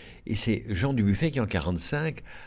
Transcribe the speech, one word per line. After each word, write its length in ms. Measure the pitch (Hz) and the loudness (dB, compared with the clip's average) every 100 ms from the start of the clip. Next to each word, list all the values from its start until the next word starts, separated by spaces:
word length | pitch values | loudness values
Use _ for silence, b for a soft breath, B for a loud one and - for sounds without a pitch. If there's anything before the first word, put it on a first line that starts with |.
| B B - | B B -4
Et 120 | 110 | -2
c'est 260 | - 107 110 | 2 0 0
Jean 200 | 92 135 | 0 0
Dubuffet 380 | 127 101 98 165 | 4 4 4 2
qui, 100 | 131 | 2
en 40 | 107 | 0
quarante-cinq, 760 | 92 76 87 - 147 160 - B B | 0 0 0 0 0 -2 -4 B B